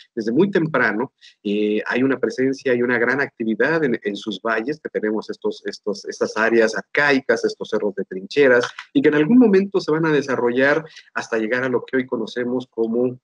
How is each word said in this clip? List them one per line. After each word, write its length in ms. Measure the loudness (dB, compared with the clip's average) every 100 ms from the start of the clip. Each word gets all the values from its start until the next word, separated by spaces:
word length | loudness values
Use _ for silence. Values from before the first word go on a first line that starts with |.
| -14 -8
desde 160 | -2
muy 180 | 2 2
temprano. 640 | 0 0 0 0 0 -6 _ -20 _
Eh, 400 | -4 -2 0 -2 -2
hay 160 | 0
una 160 | 0 0
presencia 560 | -2 -2 -2 -2 0
y 80 | 0
una 160 | 2 0
gran 240 | 0 0
actividad 600 | -4 -4 -4 0 0 2
en, 160 | 0 -2
en 140 | -4 -6
sus 260 | -8 -6
valles, 380 | -4 -4 -4 -8
que 100 | -6
tenemos 400 | -4 -2 -4 -6
estos, 320 | -6 -6 -6 -10
estos, 400 | -10 -8 -8 -8
estas 300 | -4 -4 0
áreas 380 | 2 4 4 0
arcaicas, 680 | -4 0 2 2 2 0 -2
estos 240 | -4 -6
cerros 240 | -4 -2
de 120 | -4 -8
trincheras, 600 | -10 -4 2 4 4 2 -6 -4
y 80 | 2
que 80 | 4
en 60 | 4
algún 220 | 6 6
momento 420 | 6 6 2 -2
se 120 | 0
van 140 | 0 2
a 60 |
desarrollar 720 | 0 0 0 0 2 2 2 -2 -14 -14
hasta 240 | -12 -4 -2
llegar 280 | -2 -2 0
a 40 |
lo 140 | -2 -2
que 120 | -4
hoy 100 | -2
conocemos 580 | -6 -6 -6 -4 -4 -6
como, 520 | -4 -2 0 -2 -4